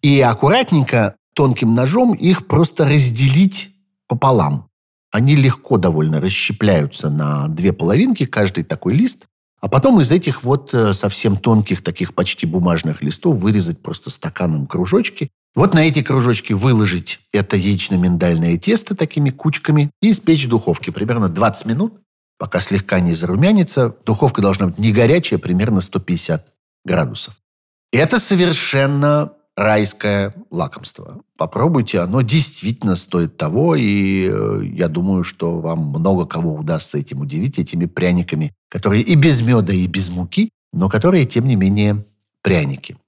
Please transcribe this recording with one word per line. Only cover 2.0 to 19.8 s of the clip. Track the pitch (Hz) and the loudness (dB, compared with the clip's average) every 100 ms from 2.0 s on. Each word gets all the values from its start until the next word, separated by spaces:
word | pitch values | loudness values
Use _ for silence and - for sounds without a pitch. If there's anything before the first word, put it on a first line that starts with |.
| 247 | 2
их | 202 175 180 - | 2 2 2 2
просто | 135 165 - | 2 2 2
разделить | 147 147 127 113 135 135 196 - - _ _ _ _ | 2 4 2 2 2 4 4 2 -14 _ _ _ _
пополам. | 123 135 123 95 143 - _ _ _ _ | 0 2 2 2 -2 -8 _ _ _ _
Они | 104 127 | 0 4
легко | 147 131 120 - 117 | 6 4 2 0 2
довольно | 90 78 78 78 | 2 2 0 0
расщепляются | 92 95 - 104 104 87 71 - 76 | -2 -2 -4 -2 2 2 0 -4 -4
на | 73 73 73 73 | -2 -2 -2 -4
две | 80 92 | -2 -2
половинки, | - 82 117 262 220 131 | 0 0 2 2 0 -2
каждый | - 101 92 | 0 -2 -2
такой | 80 76 90 | -6 -4 -2
лист. | 123 247 - _ _ _ _ | 0 0 -2 _ _ _ _
А | 92 | -2
потом | 131 269 233 | 2 4 4
из | 131 | 4
этих | 180 156 131 | 2 0 -4
вот, | 120 139 143 | -2 -2 0
э, | 127 110 | 0 2
совсем | 95 104 - 113 98 | 0 -4 -2 -2 0
тонких, | - 110 104 92 | 2 2 2 -4
таких | - 85 90 | -6 -6 -6
почти | - 92 - 82 | -4 -4 -4 -4
бумажных | 87 87 82 80 78 | -2 0 0 -2 -4
листов | 107 - 175 131 | -6 -4 -2 0
вырезать | 95 104 90 165 | 0 0 -2 -6
просто | - - - | -10 -12 -12
стаканом | - - - 87 78 69 | -10 -10 -4 -4 -2 -4
кружочки. | 82 92 190 220 - 147 _ _ | -4 0 0 0 -6 -12 _ _
Вот | - 196 | 0 2
на | 165 160 | 4 2
эти | 151 | 2
кружочки | 135 135 120 113 - | 0 0 0 0 -2
выложить | 101 127 117 104 90 80 - _ | -2 2 2 2 -2 -6 -14 _
это | 104 98 101 | -4 0 0
яично-миндальное | 95 98 - 95 90 87 87 82 82 170 | 0 -2 0 0 2 2 0 2 0 0
тесто | - 220 - | 0 -2 -2
такими | 196 156 - 143 | -6 -4 0 -2
кучками | 131 156 - - 151 | 0 -4 -4 0 2